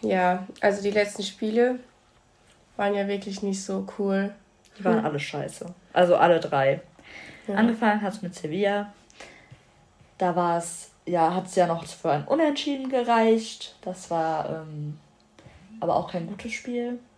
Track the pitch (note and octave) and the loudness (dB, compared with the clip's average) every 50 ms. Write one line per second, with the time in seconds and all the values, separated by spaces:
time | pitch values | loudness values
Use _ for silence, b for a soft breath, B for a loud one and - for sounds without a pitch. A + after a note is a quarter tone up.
0 | - G#3+ F#3+ F#3 F3+ F3+ F#3 F#3+ F#3+ - - - - G3+ G3+ G3+ G3 G3+ G3+ G#3 | 0 2 2 4 4 2 2 0 -4 -10 -10 0 0 0 0 2 -2 0 0 0
1 | G#3 G3+ - - G3+ - - - A3+ G#3+ G#3+ A#3 A#3+ B3+ B3+ B3+ B3+ - _ _ | 0 0 -4 -8 -8 -8 -8 -6 -4 -2 2 2 2 2 2 -2 -8 -18 _ _
2 | _ _ _ _ _ _ _ _ _ _ _ _ _ _ _ - G3+ G3+ G3+ G3+ | _ _ _ _ _ _ _ _ _ _ _ _ _ _ _ -2 -2 0 0 0
3 | G3+ G3 G3+ G3 G3 G#3 F#3+ - - G3 F#3+ G3 - - F#3+ F#3+ F#3+ G3 - - | -2 -2 -4 -4 -6 -8 -8 -6 -4 -4 -4 -4 -6 -6 -6 -6 -6 -8 -8 -4
4 | G3+ G3 G3 G3 G3 G3+ G#3+ - _ _ _ _ _ _ _ - F#3+ - - - | -2 0 0 0 0 -2 -6 -12 _ _ _ _ _ _ _ -4 0 2 2 2
5 | - D3+ D3 C#3+ C#3+ - - C#3+ C3+ - - - - F3 - _ _ _ _ - | 2 0 -2 -2 -6 -4 -6 -6 -6 -8 -10 -12 -14 -14 -14 _ _ _ _ 4
6 | F3+ F3 F3 - D#3 E3+ F3 D#3+ E3 D#3+ - C#3 C3+ C3+ C#3+ - - - _ - | 6 6 6 6 8 6 6 6 4 0 0 2 4 4 2 0 -4 -18 _ -20
7 | B B B B B B B B B - G3+ G3 A3+ A#3+ A3+ A3 B3 G#3+ G#3 G#3+ | B B B B B B B B B -2 2 4 4 4 4 2 2 2 2 2
8 | G#3 G3 G3 - - F3 - - - D3+ D#3 F#3+ G#3 G3 G3+ G3+ G3+ G3+ B B | 0 -4 -4 -6 -10 -10 -10 -8 -8 -6 -2 0 2 2 2 0 -4 -6 B B
9 | B B B B B B B B B B B B B B B B B _ _ _ | B B B B B B B B B B B B B B B B B _ _ _
10 | - _ _ _ F#3 F3+ E3+ F3 F3 E3+ E3+ E3+ E3+ E3+ - - - - _ _ | -20 _ _ _ 0 0 2 2 2 2 0 0 -2 -6 -12 -12 -16 -20 _ _
11 | _ - F3 E3+ D#3+ D#3+ F3+ F#3+ F#3 - - F#3+ F3 E3 E3 E3 - - - - | _ -2 2 2 4 4 2 0 -4 0 2 2 2 4 2 -4 -4 -12 -16 -6
12 | - E3 C#3+ D3+ D3 - - D#4+ E4 D4+ C#4+ C#4+ - D4+ C#4+ C4+ C4 C4 C4+ B3+ | -2 0 0 0 0 0 2 4 4 2 2 0 -2 -4 -4 -4 -4 -2 -2 0
13 | A#3+ A#3 A#3 A3+ A3+ A3+ A3+ A3+ A3 - - - - - - _ - F#3 F#3 - | 2 2 4 4 6 6 4 4 2 -6 -12 -14 -14 -16 -16 _ -10 -10 -10 -10
14 | - - E3+ E3 D#3+ D#3+ D#3+ D#3 D#3 - D#3+ D#3+ D#3 D#3 D3+ D3+ D3+ D3+ D3 - | -6 -4 -2 0 0 0 0 -2 -2 -4 -6 -8 -8 -10 -10 -8 -8 -8 -10 -12
15 | _ _ _ _ _ _ _ B B B B B B B - - - E3+ - - | _ _ _ _ _ _ _ B B B B B B B -12 -6 -2 -2 -2 -2
16 | F3 - - F3+ E3 E3 G3+ F#3+ - A#3 A3+ - - B3+ A#3+ A#3+ A#3+ A#3+ B3 A#3+ | -4 -6 -8 -8 -8 -8 -10 -12 -10 -10 -12 -10 -10 -8 -6 -6 -6 -6 -8 -10
17 | - _ _ | -12 _ _